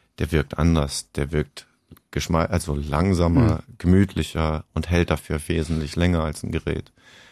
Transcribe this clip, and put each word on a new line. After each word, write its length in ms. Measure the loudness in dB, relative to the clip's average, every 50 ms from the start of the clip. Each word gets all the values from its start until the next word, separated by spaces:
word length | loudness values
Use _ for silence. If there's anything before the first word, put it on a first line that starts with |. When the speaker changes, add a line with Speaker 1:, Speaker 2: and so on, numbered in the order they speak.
| _ _ _ -6
Speaker 1:
der 100 | -4 0 0
wirkt 260 | 0 0 -2 -2 0
anders, 520 | 2 4 4 4 2 0 -4 -8 -12 _ -6
der 160 | -6 -4 -2 -2
wirkt 340 | -2 -2 -4 -6 -20 -20 _ _ _ _ _ -20 -20 _ -8 -8
geschmei-, 340 | -6 -4 0 0 0 0 2
also 280 | 0 -2 -2 -2 -4
langsamer, 840 | -4 -4 -2 0 0 2 2 2 2 2 2 4 4 4 4 2 0
Speaker 2:
Hm. 40 | -4 -12 -12 -4
Speaker 1:
gemütlicher 880 | 2 4 6 6 4 2 2 -4 -4 -4 -2 -2 -2 0 -2 -4 -6 _ -6
und 140 | -6 -2 0
hält 200 | 2 2 2 2
dafür 300 | 0 -4 -2 -4 -6 -6 -4 -2
wesentlich 480 | -2 -2 -2 -2 -2 -4 -4 -4 -2
länger 260 | 0 0 2 2 2 0
als 220 | -2 -4 -6 -8
ein 80 | -6 -6
Gerät. 400 | -4 -4 -4 -6 -6 -8 -12 _ _ _ -20 -20 -20 -20 -20